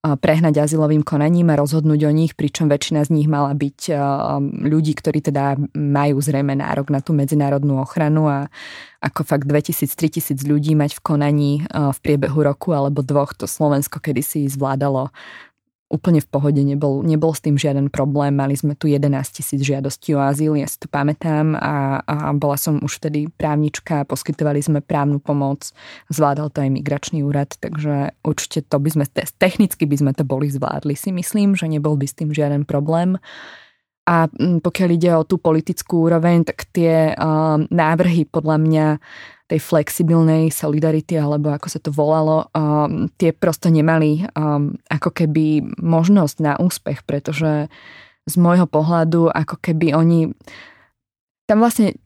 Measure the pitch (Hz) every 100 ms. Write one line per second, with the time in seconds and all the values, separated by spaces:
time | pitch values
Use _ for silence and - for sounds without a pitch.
0 | 156 139 170 160 165 151 147 160 151 151
1 | 147 147 151 175 170 147 143 160 156 147
2 | 151 156 160 - 151 - 156 143 - 156
3 | 147 160 147 147 139 143 139 - - 147
4 | 139 139 - 143 139 - 143 156 151 147
5 | - 147 151 143 139 139 143 151 147 143
6 | 147 139 143 156 139 139 - - 139 139
7 | - 151 139 151 143 139 143 135 135 -
8 | 151 156 156 139 143 - - - - _
9 | - - 147 143 139 147 - - 139 -
10 | 156 165 - 135 143 147 147 156 143 -
11 | - 151 147 147 143 143 165 - 143 131
12 | - 147 151 143 143 143 - 151 139 143
13 | 135 143 139 - - - 151 143 139 143
14 | - 127 147 156 139 135 135 135 139 135
15 | 131 - - - - _ _ _ _ -
16 | - 160 - 139 143 147 139 139 147 139
17 | 160 156 160 151 156 143 147 139 139 -
18 | 143 143 143 139 139 139 151 135 156 143
19 | 143 139 139 - - 139 135 139 139 -
20 | - 143 139 143 156 147 - - - 143
21 | 143 151 170 151 156 156 - 147 135 135
22 | - 147 147 147 143 139 - 147 143 -
23 | 156 151 151 _ 156 147 151 - - 151
24 | 143 143 - 147 151 147 143 147 - 151
25 | 143 143 - 143 139 139 - _ - -
26 | _ 143 147 139 151 151 139 135 143 143
27 | - 165 143 143 143 - - 156 151 143
28 | 143 _ - 147 - - - 143 143 156
29 | 143 - - _ 185 - 202 - 151 143
30 | 143 131 139 135 143 135 123 143 147 147
31 | - 180 170 214 202 190 160 156 151 151
32 | 139 - 151 151 147 143 147 143 147 165
33 | 180 185 - - - - - _ _ _
34 | - 170 160 - 180 170 175 - 180 170
35 | 175 165 156 185 170 160 - - - 175
36 | 160 170 170 170 160 - - - 165 160
37 | 156 - 160 156 156 151 156 170 156 165
38 | 180 170 151 165 156 156 156 156 156 151
39 | - - - - _ 160 - 165 147 -
40 | 160 165 160 160 160 - 151 151 160 156
41 | 156 165 147 147 147 147 - 151 - 147
42 | 147 160 156 156 - 160 151 151 147 -
43 | - _ 165 - 180 156 175 160 156 160
44 | 151 151 202 - 151 147 147 - _ 151
45 | 175 - 160 151 156 151 - - 165 165
46 | 165 202 151 - 156 147 175 - - 143
47 | - 143 151 147 160 151 151 - - -
48 | - _ - 180 175 180 170 151 156 170
49 | 160 170 165 - 151 - - 160 165 151
50 | 165 170 160 - - - - _ _ _
51 | _ _ _ _ - 214 233 233 202 -